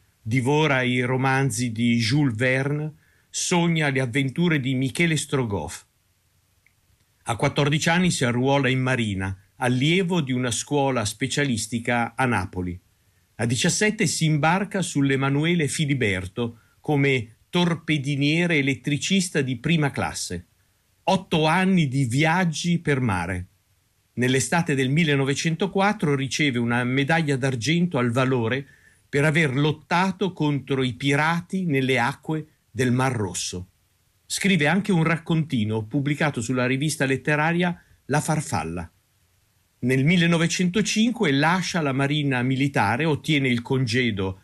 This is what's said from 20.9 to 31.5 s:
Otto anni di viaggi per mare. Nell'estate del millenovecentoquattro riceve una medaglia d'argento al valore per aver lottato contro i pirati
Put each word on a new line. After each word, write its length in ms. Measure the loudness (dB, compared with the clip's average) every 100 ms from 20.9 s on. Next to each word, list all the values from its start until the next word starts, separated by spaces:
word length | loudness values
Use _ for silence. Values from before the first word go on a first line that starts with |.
| _
Otto 440 | -2 -2 0 0 2
anni 420 | 2 2 2 2
di 160 | 0
viaggi 720 | 0 2 2 2 0 -2 0 0
per 220 | 0 0
mare. 480 | 0 -2 -2 -6 -8 _ _ _ _ _ _
Nell'estate 640 | -2 0 2 0 0 0 0
del 140 | 2
millenovecentoquattro 1200 | 2 2 2 0 0 -2 -2 -2 0 0 2 0
riceve 460 | 0 -2 0 0 0
una 240 | 0 0
medaglia 520 | 0 0 2 0 2 0
d'argento 600 | 0 -2 0 0 2 0
al 140 | 0
valore 520 | 2 0 0 0 -4 -8 _ _ _ _
per 160 | 0
aver 320 | 2 2 0 2
lottato 760 | 0 -2 -2 0 2 0 -4
contro 520 | -2 -2 -2 -2 -2
i 100 | -2
pirati 720 | -2 0 2 2 0 -2